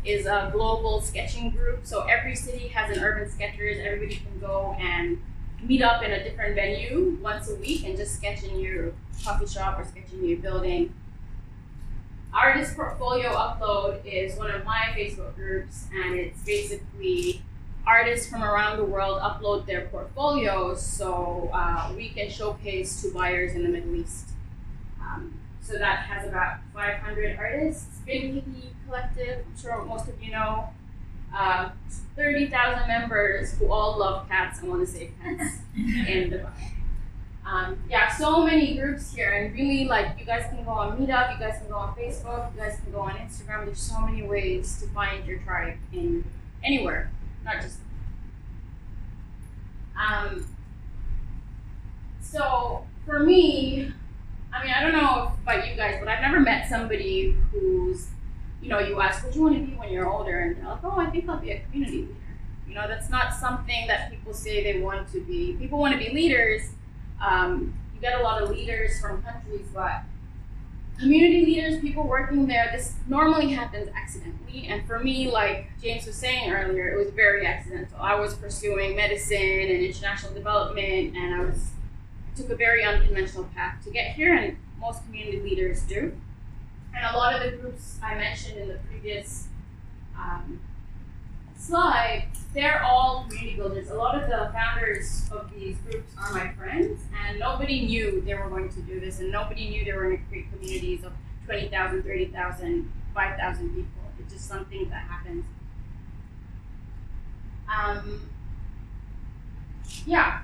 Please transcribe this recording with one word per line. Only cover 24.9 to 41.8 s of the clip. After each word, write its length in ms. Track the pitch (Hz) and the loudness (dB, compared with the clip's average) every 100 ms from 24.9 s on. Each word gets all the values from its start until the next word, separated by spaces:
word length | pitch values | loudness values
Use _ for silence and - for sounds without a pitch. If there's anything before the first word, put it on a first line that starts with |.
| - | -8
Um, 340 | - - - - - - | -6 -6 -8 -10 -12 -12
so 180 | - 208 | -6 0
that 220 | 202 190 - | 2 0 -2
has 200 | 202 202 | -6 -4
about 320 | 185 180 - - | 0 0 -2 -10
five 240 | 202 202 202 | -4 -4 -2
hundred 400 | 214 208 196 - | -4 -2 0 -2
artists. 600 | - 285 311 - - - - | -4 0 0 -2 -10 -12 -6
Bin 280 | 262 269 | -4 -2
Kitty 400 | 269 269 254 254 254 247 | -4 -6 -10 -12 -14 -8
Collective, 580 | 247 247 - 247 254 - | -4 -2 -2 -4 -4 -8
I'm 140 | - | -10
sure 240 | 240 226 | -6 -6
most 240 | - 226 - | -4 -6 -6
of 120 | - | -8
you 100 | - | -6
know. 380 | 220 214 214 - - - - - - - 196 | -2 0 0 -4 -10 -14 -12 -12 -10 -6 0
Uh, 340 | 190 185 - - - - - - | 2 2 0 -6 -10 -10 -10 0
thirty 300 | 294 285 277 | 2 2 2
thousand 420 | 254 247 247 233 | 2 2 4 2
members 720 | 233 233 214 202 196 - - | 2 2 2 2 2 0 4
who 120 | 202 | 6
all 280 | 214 208 208 | 6 4 2
love 300 | 190 190 - | 2 0 0
cats 320 | 185 185 - | 0 0 -4
and 100 | 359 | -2
wanna 160 | 359 359 | 0 0
save 260 | 494 494 - | -4 -10 -10
cats 360 | 349 - 302 - | -6 -4 -4 -4
<laughs> 120 | - - | -8 -2
in 540 | - - - 370 359 | 0 2 4 2 2
Dubai. 200 | 370 - - - - - - - - - - | 0 -4 -8 -6 -2 0 0 -4 -8 -12 -10
Um, 340 | - 185 - - - | -2 -2 0 -4 0
yeah, 180 | 247 - - | 4 4 4
so 280 | 302 330 | 6 8
many 320 | 320 311 277 269 | 8 8 6 2
groups 360 | 285 - - | 0 -2 -6
here, 180 | - 202 | -2 2
and 200 | 202 214 | 2 0
really, 320 | 233 277 269 | 0 2 4
like, 320 | 262 220 202 - | 4 4 2 -2
you 60 | |
guys 200 | - 233 - | -2 -2 0
can 160 | 240 | -4
go 60 | 233 | -2
on 260 | 214 202 233 | 0 0 2
Meetup, 360 | 269 254 233 | 4 4 4
you 120 | - | 0
guys 140 | 220 - | -2 -4
can 100 | - | -4
go 60 | |
on 200 | - | -4